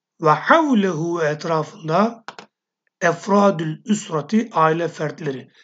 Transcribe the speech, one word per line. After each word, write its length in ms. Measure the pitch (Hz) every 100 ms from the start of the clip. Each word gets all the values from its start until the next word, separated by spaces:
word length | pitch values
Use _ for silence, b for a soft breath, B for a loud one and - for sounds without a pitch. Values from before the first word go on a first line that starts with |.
| _ -
Ve 100 | 156
havlehu, 920 | 151 - 320 302 226 190 156 170 170
etrafında. 1040 | 151 156 170 160 151 - 160 165 226 233 - - - _ _ _ _ -
Efradül 840 | 175 160 - 202 202 165 160 156
üsrati, 640 | - 208 - 156 143 220 -
aile 360 | 165 160 165 165
fertleri. 640 | - 151 - 151 127 - b